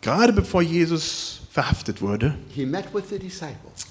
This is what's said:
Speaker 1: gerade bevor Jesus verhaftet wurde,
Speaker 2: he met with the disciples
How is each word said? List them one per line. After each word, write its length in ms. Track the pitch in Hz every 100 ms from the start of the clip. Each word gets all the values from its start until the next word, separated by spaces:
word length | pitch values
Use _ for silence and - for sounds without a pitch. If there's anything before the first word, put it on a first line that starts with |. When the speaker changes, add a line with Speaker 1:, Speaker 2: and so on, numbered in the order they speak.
Speaker 1:
gerade 320 | - 151 240
bevor 280 | 202 185 185
Jesus 800 | 170 170 165 165 156 - - - -
verhaftet 500 | - 135 92 - 98
wurde, 340 | 101 104 120 147 -
Speaker 2:
he 160 | - 131
met 280 | 170 196
with 120 | 208 190
the 100 | 202
disciples 680 | 185 - 156 - - - -